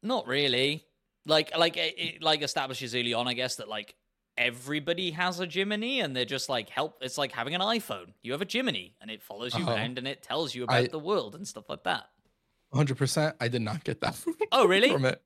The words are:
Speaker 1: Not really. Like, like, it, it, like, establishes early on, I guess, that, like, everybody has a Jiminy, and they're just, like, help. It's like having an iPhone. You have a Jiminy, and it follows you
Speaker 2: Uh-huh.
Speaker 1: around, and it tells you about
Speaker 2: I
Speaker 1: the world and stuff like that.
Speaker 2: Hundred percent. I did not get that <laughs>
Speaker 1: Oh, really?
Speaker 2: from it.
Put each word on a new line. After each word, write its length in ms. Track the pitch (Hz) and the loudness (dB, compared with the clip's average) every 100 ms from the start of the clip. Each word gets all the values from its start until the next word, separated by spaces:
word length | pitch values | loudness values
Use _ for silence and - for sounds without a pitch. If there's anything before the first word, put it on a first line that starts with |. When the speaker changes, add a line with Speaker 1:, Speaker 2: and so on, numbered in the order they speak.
Speaker 1:
Not 240 | 208 247 - | 0 -2 0
really. 580 | 135 143 123 135 156 _ _ _ _ - | 2 4 4 2 0 _ _ _ _ 2
Like, 300 | 156 156 165 | 2 4 4
like, 200 | 170 165 | 4 4
it, 180 | 165 175 | -4 -2
it, 260 | 165 165 | -8 -2
like, 180 | 160 156 | 2 2
establishes 540 | 143 - 135 127 127 123 | 2 -2 -4 -4 -4 -2
early 180 | 120 | 0
on, 140 | 117 123 | 0 0
I 60 | |
guess, 240 | 120 127 - | -2 -4 -4
that, 100 | 104 | -6
like, 280 | 107 107 - _ _ _ - | -8 -8 -18 _ _ _ 0
everybody 760 | 120 120 127 151 147 170 185 | 0 0 -4 -4 -2 -2 -2
has 280 | 156 180 175 | -2 -2 -2
a 80 | 180 | -4
Jiminy, 520 | 160 196 208 233 269 | -2 -2 -2 -2 -2
and 160 | 175 127 | -2 -2
they're 100 | 123 | -2
just, 240 | 135 - | -2 -2
like, 200 | 127 104 | -2 -2
help. 340 | - 156 - | -4 -4 -4
It's 140 | 131 139 | -8 -2
like 140 | 139 | -2
having 200 | 120 120 175 | -2 -4 -2
an 60 | |
iPhone. 520 | 196 233 - 98 90 - | 0 0 -2 -10 -10 -14
You 100 | 113 | -6
have 100 | 139 | -4
a 40 | 196 | -2
Jiminy, 460 | 226 262 117 87 _ | -2 0 -2 -8 _
and 100 | 110 | -14
it 100 | 110 | -14
follows 360 | - 101 123 117 | -12 -8 -4 -2
you 100 | - | 0
Speaker 2:
Uh-huh. 20 | |
Speaker 1:
around, 280 | 117 113 127 | 0 -2 -4
and 100 | 131 | -6
it 160 | 139 | -8
tells 320 | - 139 156 120 | -4 -2 -2 -4
you 80 | |
about 220 | 123 123 123 | 0 2 2
Speaker 2:
I 40 | |
Speaker 1:
the 80 | 156 | -2
world 360 | 151 202 110 - | -2 -2 -2 -10
and 120 | 101 | -12
stuff 220 | - - | -12 -10
like 140 | - | -6
that. 260 | - 127 - _ _ _ _ _ _ | -2 -2 -4 _ _ _ _ _ _
Speaker 2:
Hundred 240 | 135 147 131 | 2 2 2
percent. 380 | 135 - 151 - | 0 2 0 0
I 80 | 120 | 0
did 140 | 120 | 0
not 200 | 110 160 | 0 -4
get 180 | - - | -4 -2
that 140 | - - | -2 -2
<laughs> 100 | - 330 427 | -6 -4 2
Speaker 1:
Oh, 140 | 254 202 | 6 8
really? 260 | 190 254 | 8 6
Speaker 2:
from 140 | 147 131 | 6 2
it. 160 | - | 0